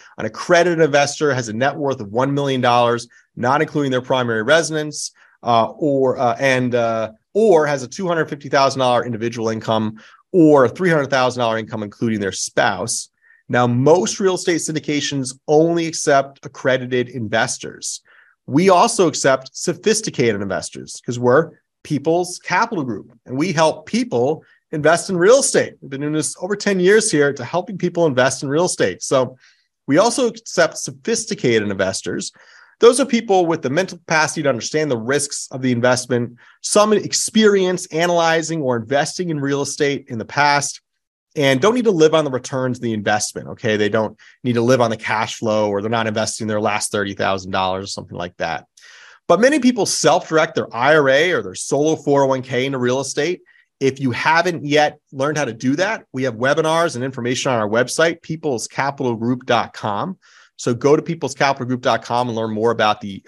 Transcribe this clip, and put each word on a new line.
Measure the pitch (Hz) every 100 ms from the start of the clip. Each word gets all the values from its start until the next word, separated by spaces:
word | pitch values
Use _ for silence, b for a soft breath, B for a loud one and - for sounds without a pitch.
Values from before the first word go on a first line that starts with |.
| B B
an | 110
accredited | - - 175 175 165
investor | 160 143 143 - 151
has | 131 120
a |
net | 107 135
worth | 147 139 117
of | 101
one | 110 135
million | 143 143 131
dollars, | 123 120 120 120 117 b b
not | - 120 143
including | 156 151 139
their | 127
primary | 123 135 120 113
residence, | 107 156 151 156 151 147 - _ b b
uh, | - 117 110
or, | - 156 139 131 123
uh, | 123 -
and, | 135 127 127
uh, | 120 117 113 110 - _
or | 202 220 165 147
has | 143
a | 123
two | - 185
hundred | 170 151
fifty | 147 139
thousand | 143 139 127
dollar | 127 120 120
individual | 113 117 120 113
income | 110 107 110 110 107 B B B
or | 190 156 147
a | 120
three | 120 180
hundred | 160 131
thousand | 135 127 123
dollar | 117 113
income, | 110 113
including | 104 - 120 110
their | 98
spouse. | - - - 123 95 104 - - _ b b b
Now, | 120 123
most | 120 139 175 220 -
real | 196
estate | 180 - 165
syndications | - 156 - 147 143 143 127 - -
only | 151 165 170 165
accept | 156 - 139 139 -
accredited | 139 - 139 131 123 127 123
investors. | 127 107 110 127 - - - - - _ b b b -
We | 127 190
also | 175 226 233 190
accept | - 143 131 - -
sophisticated | - 165 208 214 202 - 120 101
investors | 101 87 82 65 65 - -
'cause | 120
we're | 123 131 165 B _ _
People's | - 143 147 170 180 -
Capital | - 180 226 190
Group, | 131 101 - _
and | - 127
we | 175
help | 156 160 - -
people | 214 240 120 127 156 b b b
invest | 156 147 165 -
in | 185
real | 180 262
estate. | - 175 120 -
We've | 143
been | 135
doing | 147
this | 156 143 -
over | 185 202
ten | 208 196
years | 180 214 214
here | 151 143
to | 139
helping | 120 170 185 190
people | 175 170
invest | 165 127 127 131
in | 143
real | 143
estate. | 180 - 117 87
So | - 139 127 - b b b _ -
we | 143
also | 226 233 240
accept | 226 - - 156 -
sophisticated | - 131 - 226 - 202 131 113 104
investors. | 98 95 95 - 92 196 - b b b b
Those | 226 247
are | 269
people | 233 226 190 170
with | 165
the | 135
mental | 147 185 180
capacity | - 160 151 -
to | 143
understand | 120 - 151 156
the | 123
risks | 113 143 - - -
of | 135
the | 127
investment, | 120 123 127 - 123 120 120 b b
some | - 214 208
experience | 208 - - - 220 214 202 185 180 -
analyzing | 156 175 175 165 165 156 165
or | 135 120
investing | 110 139 156 - 180
in | 151
real | 139 139
estate | 139 - 143 139 -
in | 117
the |
past, | 101 - 147 143 135 - _ _ _ _ _ -
and | 139 131
don't | 196
need | 247
to | 226
live | 180 156
on | 160
the | 151
returns | 127 123 135 127 123
of |
the | 117
investment, | 110 104 104 - - 67
okay? | 87 117 107
They | 104
don't | 110 107 - b b
need | 127
to | 117
live | 117 131
on | 120
the | 110
cash | - 110 110 -
flow, | 110 107 107
or | 101
they're | 107
not | 117 110
investing | 107 107 - 107
their | 107
last | 107 104 -
thirty | 107 101
thousand | 98 101 98 92
dollars | 95 92 95
or | 98
something | - 98 98
like | 87 -
that. | 87 76 - _ B B B B -
But | 175
many | 247 302
people | 254 -
self-direct | 147 - 156 170 - 156 165
their | 165 107
I | 117 131 156
R | 135
A | 135 175
or | 151
their | 95
solo | 92 - 139 151 156
four | 151 139
oh | 135
one | 131
K | 127 127
into | 135 135
real | 123 131
estate. | 131 - 151 180 _ b b -
If | 135 131
you | 135
haven't | 113 156 160 175 165
yet | 143 147 147 147 _
learned | 135 139 151
how |
to | 139
do | 110 123 147
that, | 190 214 -
we | 135
have | 131 110
webinars | 127 151 156 160 170
and | 120
information | 135 131 120 123 143
on | 120
our | 107
website, | 113 127 - 165 165
peoples | - 160 156 120 -
capital | - 139 139 131 117
group | 117 127
dot | 127 120 98
com. | - 110 104 123 95 b b b b
So | -
go | 120 139 151
to |
peoples | 147 165 135
capital | - 143 131 123
group | 127
dot | 127 113
com | - 120 123
and | 113
learn | 110
more | 107 113
about | 113 107 104
the | 101 98